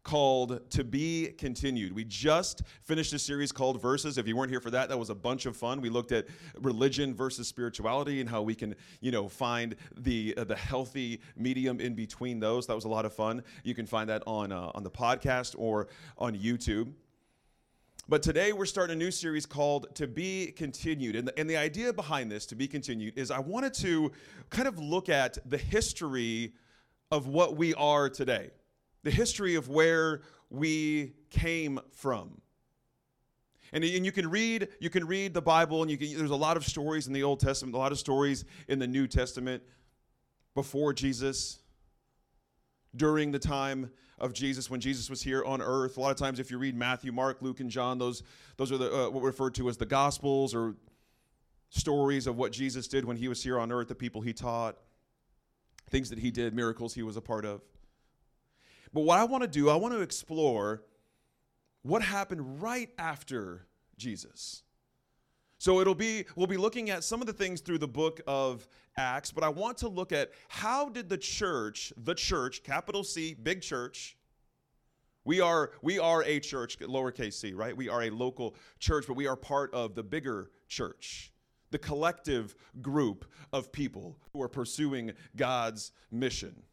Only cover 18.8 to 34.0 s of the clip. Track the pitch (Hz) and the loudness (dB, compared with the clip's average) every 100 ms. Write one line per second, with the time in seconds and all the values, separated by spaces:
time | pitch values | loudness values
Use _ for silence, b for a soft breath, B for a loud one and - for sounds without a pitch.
18.8 | 175 160 175 175 165 151 147 143 147 143 | 0 0 -2 -2 -2 -2 -4 0 2 2
19.8 | - - 139 117 185 190 180 - 151 - | -2 -6 -6 -2 -4 -2 -6 -6 -8 -4
20.8 | 160 151 123 107 127 - 156 160 156 165 | -2 -2 0 -2 -2 -2 0 0 0 0
21.8 | 240 226 151 147 117 104 - 117 135 147 | -2 -2 -2 -2 -2 -6 -8 -4 -4 -4
22.8 | 127 113 107 135 127 135 135 214 269 - | -4 -4 -4 -6 -4 -2 -2 -2 -2 -2
23.8 | 185 165 151 B B B B - 262 175 | 2 2 2 B B B B 0 0 0
24.8 | 147 175 185 143 127 - 120 135 - 208 | 0 0 4 4 4 0 -4 -2 2 2
25.8 | 220 - 156 131 117 113 113 b b b | 0 -2 -2 0 0 -2 -4 b b b
26.8 | b b _ 151 131 151 170 151 165 151 | b b _ -2 2 4 4 4 2 4
27.8 | 147 147 143 135 131 110 - - _ _ | 6 6 4 2 0 2 -2 -16 _ _
28.8 | _ _ 147 143 226 - 190 165 127 151 | _ _ 0 2 2 2 0 0 2 6
29.8 | 165 165 160 151 B B B 135 156 156 | 6 6 4 0 B B B -2 0 2
30.8 | 151 151 139 - _ - 165 165 151 135 | 2 0 -2 -10 _ 0 2 0 0 -4
31.8 | - - 139 113 90 - _ _ _ _ | -6 -4 -2 -2 -4 -16 _ _ _ _
32.8 | _ _ _ _ _ _ _ _ B 156 | _ _ _ _ _ _ _ _ B 0
33.8 | 165 185 | 2 2